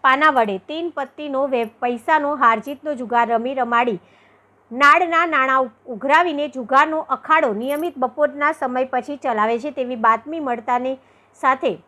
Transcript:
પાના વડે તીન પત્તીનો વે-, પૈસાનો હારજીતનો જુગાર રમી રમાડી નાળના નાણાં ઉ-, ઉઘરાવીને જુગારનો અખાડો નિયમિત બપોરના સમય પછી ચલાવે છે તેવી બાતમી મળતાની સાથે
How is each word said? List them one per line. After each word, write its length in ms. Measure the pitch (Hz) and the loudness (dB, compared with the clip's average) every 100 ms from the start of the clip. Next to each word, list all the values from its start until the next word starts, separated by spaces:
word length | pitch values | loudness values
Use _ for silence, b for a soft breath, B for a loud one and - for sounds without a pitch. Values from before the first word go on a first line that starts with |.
પાના 280 | 269 269 311 | 4 4 4
વડે 260 | 269 220 190 | 4 0 -4
તીન 300 | - 311 339 | -8 -8 -6
પત્તીનો 520 | 294 269 - 302 262 277 | -6 -10 -10 -6 -4 -2
વે-, 220 | 247 220 _ | -2 -4 _
પૈસાનો 520 | 247 240 - 311 285 | -6 -4 0 0 0
હારજીતનો 600 | 294 240 220 269 285 302 | 2 2 2 -4 -10 -8
જુગાર 320 | 262 233 240 233 | -8 -2 0 2
રમી 260 | 233 240 | 0 -2
રમાડી 460 | 269 233 233 240 190 b b b b b _ _ | -4 0 0 0 -4 b b b b b _ _
નાળના 500 | 240 285 320 349 330 | 2 6 6 4 0
નાણાં 380 | 339 294 262 262 | 2 2 2 2
ઉ-, 80 | 254 _ | 0 _
ઉઘરાવીને 640 | - 220 277 302 349 285 294 | -14 -8 2 4 2 -2 -6
જુગારનો 500 | 262 220 269 311 311 - | -6 2 2 4 0 -4
અખાડો 440 | 262 - 320 285 | -6 2 2 2
નિયમિત 440 | 202 254 294 320 262 | -2 -4 -4 -4 -4
બપોરના 560 | 254 - 294 277 294 | -6 0 -2 0 -2
સમય 320 | 311 262 254 | -2 -4 -2
પછી 320 | 262 254 269 285 | -2 -4 -6 -6
ચલાવે 380 | 269 214 220 233 | -4 0 0 0
છે 120 | 294 | -4
તેવી 240 | 277 247 | -6 -6
બાતમી 440 | 247 226 226 294 330 | 0 2 2 -2 -8
મળતાની 600 | 277 233 226 247 254 262 b b b _ | -6 -6 -2 -2 -2 -8 b b b _
સાથે 340 | 269 269 285 165 | 0 0 -2 -4